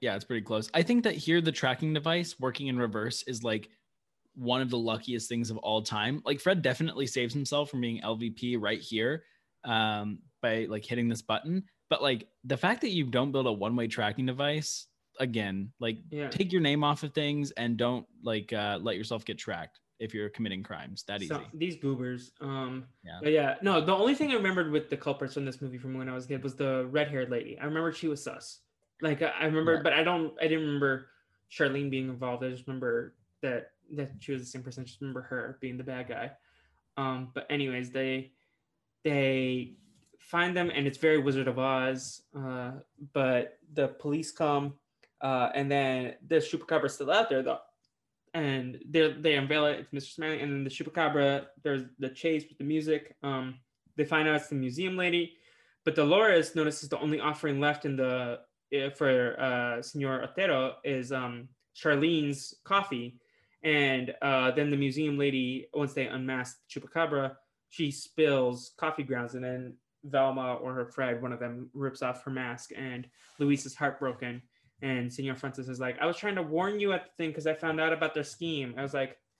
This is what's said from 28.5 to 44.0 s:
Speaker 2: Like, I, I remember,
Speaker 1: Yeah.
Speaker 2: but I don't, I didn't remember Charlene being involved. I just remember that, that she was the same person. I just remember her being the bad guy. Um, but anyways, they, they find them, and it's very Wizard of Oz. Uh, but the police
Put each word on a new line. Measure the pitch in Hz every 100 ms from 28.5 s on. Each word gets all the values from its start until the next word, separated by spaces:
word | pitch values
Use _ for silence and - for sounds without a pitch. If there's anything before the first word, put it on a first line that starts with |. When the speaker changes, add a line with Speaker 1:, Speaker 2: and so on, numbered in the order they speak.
| - _ _ _ _
Speaker 2:
Like, | 160 143
I, | 156
I | - 156
remember, | 156 160 160
Speaker 1:
Yeah. |
Speaker 2:
but | 170
I | 143
don't, | 160 175 156 -
I | 160
didn't | 160 151
remember | 143 139 131 - _ _ _ _
Charlene | - 143 139 143
being | 131 131
involved. | 123 127 120
I | 127
just | 127 131
remember | 131 123 117 120 - _ _
that, | 135 120 - _ -
that | 147 139 135
she | -
was | 135
the | 123
same | 127
person. | 123 123
I | 127
just | -
remember | 139 127
her | 127 127 117 135
being | 131 127
the |
bad | 131 127 123
guy. | 117 120 - _ _ _ _ _ -
Um, | 135 127 127 131
but | -
anyways, | 143 139 127 123
they, | 131 135 131 131 _ _ _ _ _ _ _
they | 156 143 135 131 131 127 123 - _ _ _ _
find | - 170 180 180
them, | 175
and | 143 139
it's | 135
very | 160 151
Wizard | 139 135 131
of | 123
Oz. | 131 131 131 131 - - _ 143
Uh, | 135 127 123 135 - - 143
but | 147 131 123 117 - -
the | 151 135
police | -